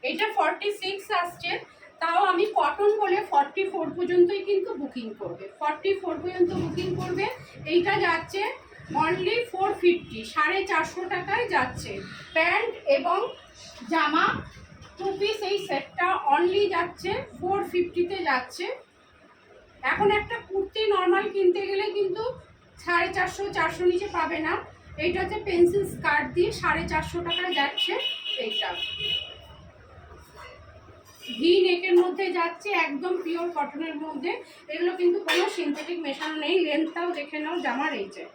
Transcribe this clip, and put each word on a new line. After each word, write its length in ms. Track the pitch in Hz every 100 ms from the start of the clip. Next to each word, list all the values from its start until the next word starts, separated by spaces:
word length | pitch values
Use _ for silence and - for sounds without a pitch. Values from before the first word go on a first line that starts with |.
| 262
এটা 160 | 320 440 -
ফর্টি 320 | 311 349 403 403
সিক্স 240 | 381 392 - 370
আসছে, 300 | 349 - 339 427 - - - -
তাও 180 | 330 349 392
আমি 140 | 359 427 -
কটন 320 | 302 294 415 427
বলে 160 | 403 370 -
ফর্টি 320 | 285 285 - 392
ফোর 160 | 359 311 339
পর্যন্তই 480 | 349 359 349 403 392
কিন্তু 220 | 392 370 339
বুকিং 260 | 285 262 220 202
করবে, 260 | 190 - 196 -
ফর্টি 320 | 302 311 392 392
ফোর 160 | 339 320
পর্যন্ত 300 | 349 359 349 -
বুকিং 240 | 330 - 359 359
করবে। 260 | 359 359 403 - - - 302
এইটা 200 | 349 359 403 359
যাচ্ছে 360 | 320 - 381 440 539 - - - 831 -
only 320 | 370 359 466 480
ফোর 200 | 370 392 403
ফিফটি, 380 | 349 349 - 226 226
সাড়ে 260 | - 311 381 381
চারশো 320 | 320 320 - 359
টাকায় 320 | 381 349 427 440
যাচ্ছে। 380 | 294 254 - - 196 - - - 320
প্যান্ট 360 | 339 392 466 - - 277
এবং 220 | 349 370 453 - - - - - 208
জামা 340 | 330 294 302 392 - - - - - - -
টু 100 | 370 381
পিস 200 | 403 427 392
এই 80 | 392 -
সেটটা 400 | 277 - - 349 403 277 285
only 280 | 359 392 403 349
যাচ্ছে 360 | 349 - 349 466 554 -
ফোর 220 | 349 392 349
ফিফটিতে 460 | 359 349 349 349 381 320
যাচ্ছে। 360 | 277 - - 370 523 - _ _ _ - - - - - - 254
এখন 160 | 320 403 415
একটা 160 | 415 466 -
কুর্তি 320 | 381 381 440 440
নর্মাল 320 | 403 359 370 415
কিনতে 280 | 392 370 359 392
গেলে 160 | 392 427 392
কিন্তু 260 | 381 370 466 523 - - _ -
সাড়ে 240 | - 349 349 381
চারশো, 280 | 370 - 403 311
চারশো 260 | 320 330 359
নিচে 160 | 349 403 349
পাবে 200 | 320 320 311
না। 60 | 392 - - - -
এইটা 140 | 320 359
হচ্ছে 180 | 370 427 415
পেন্সিল 360 | 349 349 392 370
স্কার্ট 340 | - 320 302 269 254
দিয়ে 140 | 392 453
সাড়ে 220 | 339 311 339
চারশো 260 | 311 320 349 339
টাকায় 260 | 349 359 302
যাচ্ছে 340 | 277 - 349 494 - - - - -
এইটা। 240 | - - - - - - - - - - - - - - - - - - - - - - - - - - - - 226
ভি 140 | 330 381 359
নেকের 300 | 349 370 349
মধ্যে 240 | 359 - 381 349
যাচ্ছে, 320 | 339 - 415 370 294
একদম 280 | 285 349 370
পিওর 240 | 330 339 349 330
কটনের 380 | 285 285 320 302
মধ্যে। 280 | 311 294 320 466 - - -
এগুলো 180 | 330 349 -
কিন্তু 180 | 349 381 -
কোনো 180 | 349 392 -
সিনথেটিক 420 | 320 294 320 349 302
মেশানো 300 | 269 311 311
নেই। 120 | 294 370 311
লেন্থটাও 440 | 294 320 339 349 339
দেখে 180 | 285 302
নাও 120 | 302 349 262
জামার, 280 | 240 302 254
এই 80 | 190 -
যে। 100 | -